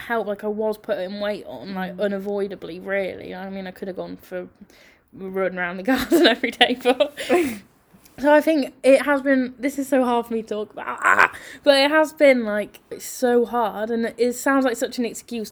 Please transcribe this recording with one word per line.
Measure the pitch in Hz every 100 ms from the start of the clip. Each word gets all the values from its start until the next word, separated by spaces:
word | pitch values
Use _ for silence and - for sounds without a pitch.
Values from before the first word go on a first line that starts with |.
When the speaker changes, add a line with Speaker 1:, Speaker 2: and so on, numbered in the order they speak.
| -
Speaker 1:
help. | 233 202
Like, | 202
I | 214
was | 208 220 214
putting | - 202 185 208
weight | 208 208 -
on, | 120 143 190
like, | 185 185
Speaker 2:
Mm. | 202
Speaker 1:
unavoidably, | 196 196 202 196 180 170 170
really. | 190 196 185 - - 185
I | 190
mean, | 190 185
I |
could | 185 196
have | 185
gone | 175 185
for | - 185
a | 180 _ - _ _ _ _
run | - 190 190 185 185
around | 175 185
the |
<laughs> | 185
garden | 262 262 330 302
every | 233 -
day, | - 247 247
but | 247 254 285 -
Speaker 2:
<laughs> | - 349 302 208 - _ _ _ _ -
Speaker 1:
so | 269
I | 302
think | 294 320 254 -
it | 254 269
has | 254 285
been, | 269 262 254 -
this | 262 285
is | 262
so | 269 247
hard | 240 226
for |
me | 226
to | 220
talk | 214 208
about, | - - -
ah, | - 190 82 - - -
but | - 277
it | 277
has | 311 302
been, | 302 285 254 220
like, | 208 202 - _
it's | - -
so | - 247 240 233
hard, | 240 220 196 220
and | 233 233 -
it | 247
sounds | 240 - 269
like | 262 233
such | 262 -
an | 233
excuse. | - - 240 208